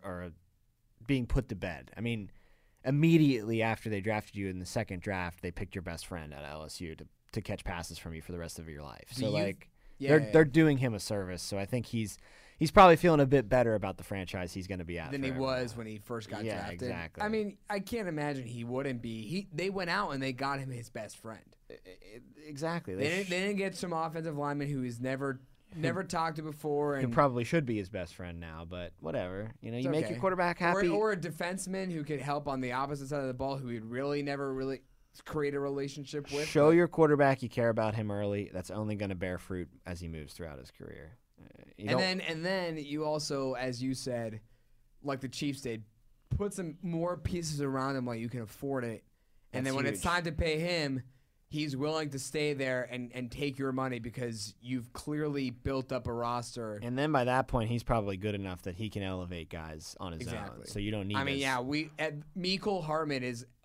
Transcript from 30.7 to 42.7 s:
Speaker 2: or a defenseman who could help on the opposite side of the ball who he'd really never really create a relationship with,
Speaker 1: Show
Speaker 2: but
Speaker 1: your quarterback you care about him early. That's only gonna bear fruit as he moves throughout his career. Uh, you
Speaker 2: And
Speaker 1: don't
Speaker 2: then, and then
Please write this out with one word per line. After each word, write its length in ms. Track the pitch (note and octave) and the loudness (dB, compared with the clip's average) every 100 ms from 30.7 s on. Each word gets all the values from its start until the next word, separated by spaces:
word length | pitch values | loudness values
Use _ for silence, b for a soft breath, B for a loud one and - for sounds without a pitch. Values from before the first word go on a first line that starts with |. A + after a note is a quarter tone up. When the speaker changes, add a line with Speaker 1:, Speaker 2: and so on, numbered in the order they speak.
| F#3 F3+ | 4 4
Speaker 2:
or 240 | F#3 A3 | 4 2
a 40 | F#3+ | 0
defenseman 720 | E3+ D3+ F3 F#3 F3+ F#3+ F#3+ | -4 -4 -4 -4 -4 -4 -2
who 140 | E3 | -4
could 160 | D3 C#3+ | -4 -4
help 300 | C#3+ C#3+ C#3+ | -2 -2 -2
on 100 | C3 | -2
the 140 | B2+ | 0
opposite 340 | B2 C#3 C#3+ C3+ | 0 -2 -4 -4
side 140 | D3 | -2
of 60 | C3 | -2
the 60 | |
ball 220 | B2 C3+ C#3 | -2 -2 -2
who 120 | B2+ | -4
he'd 160 | A#2 A2+ | -6 -4
really 360 | B2 C#3+ C#3+ | -2 0 0
never 320 | C#3+ C#3+ C#3 | 0 -2 -2
really 280 | C3 C3 C3 - - _ - - | -2 -2 -4 -8 -20 _ -20 -6
create 280 | D#3+ C#3+ | 0 0
a 60 | C#3+ | 0
relationship 680 | C#3 C#3 C#3 D3 C3+ D3 C#3+ | 0 -2 -4 -6 -8 -8 -4
with, 120 | C#3+ D3 | -2 4
Speaker 1:
Show 200 | D#3 D3 | 8 10
Speaker 2:
but 40 | E3+ | 10
Speaker 1:
your 140 | E3+ | 8
quarterback 520 | - D#3 C#3+ C#3 C3+ | 8 8 10 8 6
you 60 | A#2+ | 2
care 220 | - A#2 | 2 4
about 260 | A2 A2 A2 | 4 2 2
him 160 | G#2+ | 0
early. 380 | G2+ G#2 G2+ G2+ | 0 0 0 -2
That's 160 | F2+ F2+ | -6 -6
only 240 | F#2+ G#2+ G#2 | -4 -2 -2
gonna 180 | G2+ F2+ | -2 -2
bear 220 | F#2 F2+ | -4 -4
fruit 320 | - F#2 E2+ - F#2 | -4 -6 -6 -10 -10
as 160 | E2+ | -8
he 80 | E2+ | -6
moves 240 | D#2+ D2 | -8 -10
throughout 260 | - E2 C2+ | -12 -12 -12
his 120 | C2+ | -16
career. 460 | - D#2+ C#2+ D#2+ - _ - | -16 -16 -14 -16 -20 _ -20
Uh, 240 | - - - - | -20 -20 -20 -8
you 60 | |
Speaker 2:
And 60 | - | 0
Speaker 1:
don't 80 | D#3 | 2
Speaker 2:
then, 220 | F#3 F#3 | 2 0
and 240 | - D#3+ F3 | -4 -4 0
then 320 | F#3+ F3 | 0 0